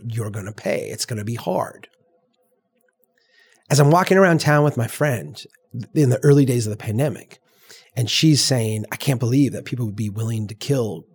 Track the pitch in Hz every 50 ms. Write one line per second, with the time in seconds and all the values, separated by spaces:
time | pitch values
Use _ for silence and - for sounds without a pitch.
0 | - 117 110 117 110 107 101 107 95 104 110 - - 92 85 - - - - -
1 | - - 120 107 104 110 117 117 - - 180 - - - - - - - _ _
2 | _ _ _ _ _ _ _ _ _ _ _ _ _ _ _ _ _ _ _ _
3 | _ _ _ _ _ _ _ _ _ _ _ _ _ - 139 139 147 143 160 175
4 | 190 - 185 190 196 180 165 151 - 147 147 147 147 147 143 127 113 113 - -
5 | 147 151 123 98 76 76 - - - - _ _ _ _ - 120 104 - - 170
6 | 147 123 123 - - 147 139 147 139 123 123 120 107 107 104 104 - 117 104 113
7 | 143 156 90 - - - - _ _ _ _ _ _ - - - - _ - 123
8 | 120 107 - - - 160 147 127 - - 135 123 110 107 110 107 104 - - -
9 | - 151 135 117 127 113 127 143 143 120 - 76 - - 135 120 120 107 98 104
10 | 110 104 95 110 113 113 113 110 107 98 107 - - - 139 135 117 104 - -
11 | - _ _